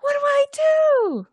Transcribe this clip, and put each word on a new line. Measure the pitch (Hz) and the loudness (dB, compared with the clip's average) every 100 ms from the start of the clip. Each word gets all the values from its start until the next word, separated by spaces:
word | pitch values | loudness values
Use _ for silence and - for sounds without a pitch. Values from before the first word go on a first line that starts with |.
What | 554 | -2
do | 571 | -2
I | 571 571 571 | 0 0 -2
do? | 587 622 622 622 554 427 254 190 | 0 0 2 2 2 0 -4 -10